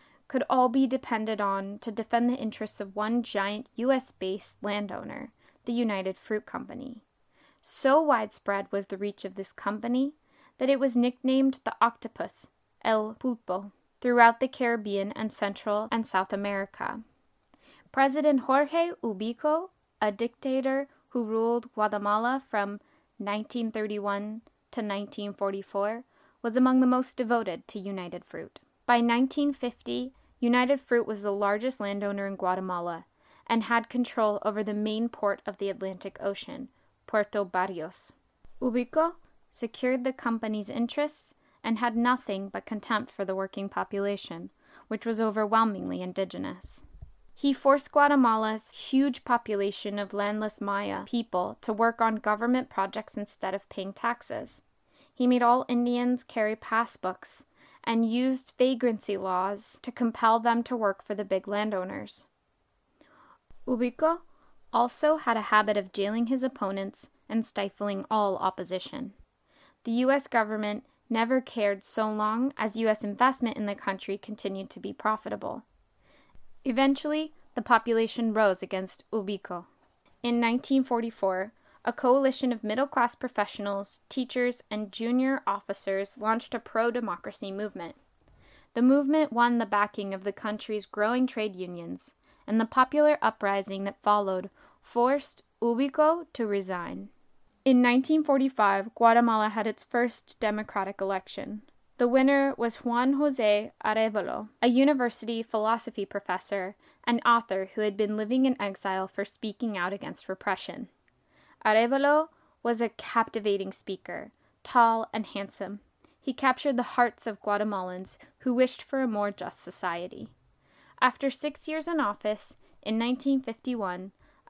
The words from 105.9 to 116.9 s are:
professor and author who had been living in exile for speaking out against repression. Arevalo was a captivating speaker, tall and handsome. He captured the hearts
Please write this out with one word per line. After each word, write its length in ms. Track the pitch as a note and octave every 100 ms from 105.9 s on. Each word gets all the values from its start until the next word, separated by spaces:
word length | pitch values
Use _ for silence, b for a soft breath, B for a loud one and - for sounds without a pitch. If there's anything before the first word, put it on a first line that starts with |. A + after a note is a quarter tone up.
| A3 G3
professor 720 | G3 - F#3 - G3+ F#3 G#3 b b
and 160 | - A#3 -
author 440 | A#3 A3+ F#3+ F#3+
who 80 | -
had 160 | G#3+ G3+
been 180 | G#3 G#3+
living 300 | G#3+ B3+ C4
in 160 | B3+
exile 460 | G3+ G3 G3+ F#3+ F#3+
for 180 | - G3+
speaking 520 | - G#3+ G3+ A#3 G3+
out 140 | F3+
against 380 | G3 - F3 -
repression. 580 | F#3+ - F#3 - E3+ - _ _ _ b b b b G#3+
Arevalo 600 | G#3+ A#3 C4+ C#4 D4+ D#4+ b b b
was 160 | A#3 A#3
a 100 | A3+
captivating 840 | - - A#3+ A3+ A3 G#3 G3+ F#3+
speaker, 580 | - - F#3+ - E3+ - _ b b
tall 460 | - B3 A3+ A3+ A3
and 140 | G#3+ G#3+
handsome. 540 | G3+ G3 - G3 G3+ - _ b b
He 100 | -
captured 440 | B3+ C4+ B3+ C#4+ B3
the 60 |
hearts 420 | B3